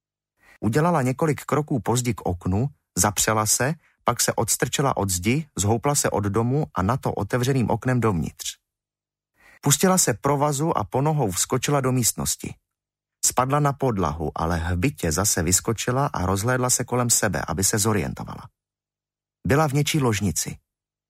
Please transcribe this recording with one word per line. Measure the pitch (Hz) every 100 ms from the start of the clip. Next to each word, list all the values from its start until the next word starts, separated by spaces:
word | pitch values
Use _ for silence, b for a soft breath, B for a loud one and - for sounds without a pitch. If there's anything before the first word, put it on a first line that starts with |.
| _ _ _ _ b b
Udělala | 107 147 170 165
několik | 127 131 165 120 -
kroků | 135 147 131
pozdi | 98 120 120
k | - -
oknu, | 87 95 98 139 - _ -
zapřela | 107 - - 110 107
se, | - 127 165 b b
pak | - 120
se | -
odstrčila | - 110 - 139 - 139 -
od | 98
zdi, | 90 95 139 156 -
zhoupla | 101 117 143 147
se | -
od | 98
domu | 101 107 120 143 -
a | -
na | 95 135
to | 123
otevřeným | - 101 123 123 139 104
oknem | 107 127 123
dovnitř. | 110 87 64 - - - _ _ _ _ _ _ _ b b b 143
Pustila | - 185 185
se | -
provazu | 110 139 143 147 139 160 -
a |
po | 104 123
nohou | 147 151 110
vskočila | 85 - 127 - 143
do | 127
místnosti. | 127 113 - 139 - - - _ _ _ _ _ _ -
Spadla | - 131 147
na | 147
podlahu, | 135 135 101 80 80 76 -
ale | 80 85
hbitě | 82 87 117 - 85
zase | 80 98 -
vyskočila | 82 90 - 117 - 127 143
a | - 90
rozhlédla | 95 113 127 123
se | -
kolem | 120 123 120
sebe, | - 107 78 -
aby | 82
se | 95 110
zorientovala. | 107 101 67 - - - - _ _ _ _ _ _ _ _ _ -
Byla | 139 156
v |
něčí | 139 147 156
ložnici. | 127 101 101 78 - - _ _ _ _ _